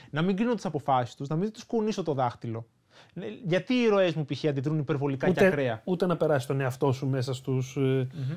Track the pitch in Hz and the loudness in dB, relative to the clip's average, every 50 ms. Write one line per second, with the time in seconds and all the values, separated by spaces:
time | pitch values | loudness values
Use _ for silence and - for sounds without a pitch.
0 | - - - 143 165 185 202 185 233 240 247 202 - 196 151 147 - - 139 127 | -16 -8 -4 -2 0 0 0 0 0 0 0 -2 -4 -4 -6 -4 0 2 2 2
1 | 123 117 - - 143 139 156 156 190 220 220 - - - - 233 214 220 208 202 | 2 -2 -6 -10 -6 -4 -2 -2 -2 -2 -4 -8 -10 -4 -2 -2 0 -2 -2 -2
2 | 175 160 147 131 127 120 - - - 120 113 113 113 _ _ _ _ _ _ - | -2 -2 0 0 0 -2 -2 -4 -8 -8 -8 -8 -10 _ _ _ _ _ _ -20
3 | - _ - 165 190 220 214 196 - 175 175 185 180 - 254 247 240 226 202 196 | -20 _ -14 -12 -10 -10 -10 -8 -4 0 0 0 2 2 2 4 4 4 6 6
4 | 190 180 160 160 151 - 147 123 - 156 139 139 127 151 156 156 143 131 160 135 | 4 4 2 0 -2 -4 -4 -2 0 0 0 0 0 0 0 0 0 0 -2 0
5 | 139 143 139 131 - - 180 185 208 185 170 143 139 123 113 110 - - 180 170 | 0 -2 -2 0 2 2 4 6 4 4 4 2 0 0 -2 -4 -4 -4 -2 0
6 | 196 180 170 165 165 156 156 139 127 - 143 139 135 127 127 - 156 139 123 131 | 0 0 0 2 2 2 2 2 0 0 -2 0 0 -2 -2 0 2 2 2 2
7 | - 135 135 135 123 135 131 127 - - 131 131 127 127 - 143 135 131 131 135 | 0 -2 0 -2 -2 -2 -4 -6 -4 -2 -2 -2 -2 -2 -2 0 0 2 2 2
8 | 127 127 - 156 135 131 160 | 0 -2 -4 -6 -6 -6 -6